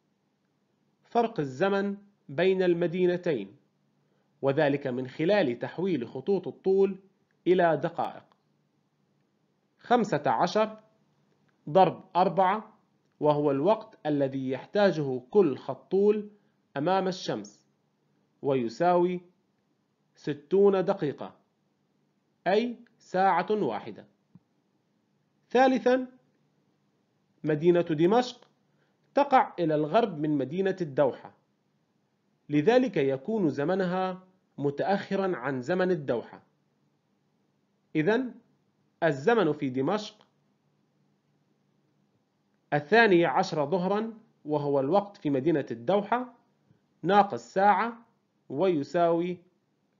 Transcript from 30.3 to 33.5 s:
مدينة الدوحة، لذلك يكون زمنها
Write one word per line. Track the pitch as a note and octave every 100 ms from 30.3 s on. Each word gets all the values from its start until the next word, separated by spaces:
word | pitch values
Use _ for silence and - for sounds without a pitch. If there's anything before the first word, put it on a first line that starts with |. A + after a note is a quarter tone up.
مدينة | D3 B2+ F3+ F#3+ F#3
الدوحة، | E3+ C3 C#3 - - _ _ _ _ _ _ _ _ _ _ _ -
لذلك | D3 D3+ B3 B3+ F3
يكون | C3+ C3+ - A3
زمنها | E3